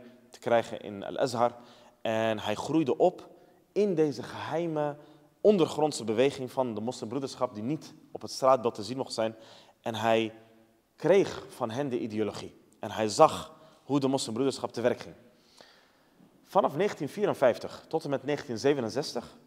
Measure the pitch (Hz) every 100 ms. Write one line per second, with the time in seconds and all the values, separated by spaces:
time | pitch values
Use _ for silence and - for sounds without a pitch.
0 | - - _ - 120 117 113 - 98 101
1 | - - 131 117 120 - - - - _
2 | - 110 113 107 101 104 - 156 131 -
3 | 180 - - - - _ _ 190 208 160
4 | 156 120 - 110 104 160 170 151 147 139
5 | - - _ _ 196 202 147 - 151 -
6 | 110 110 139 135 127 - 127 104 113 131
7 | 113 135 135 - 127 104 113 151 - -
8 | - - 107 - 131 131 113 - 104 131
9 | - - 110 113 - - - _ 120 110
10 | 113 113 110 - - - _ _ _ _
11 | 151 196 156 - - - 117 113 147 120
12 | 110 107 104 - 92 - _ _ 107 98
13 | 110 104 156 - - - - _ - 143
14 | 131 135 120 110 135 - 117 - 117 110
15 | 95 - - _ _ - - _ _ _
16 | _ _ _ _ _ 190 214 143 202 -
17 | 143 - 190 127 127 104 - - - 160
18 | 143 135 127 143 - 110 135 147 113 113
19 | 165 233 - -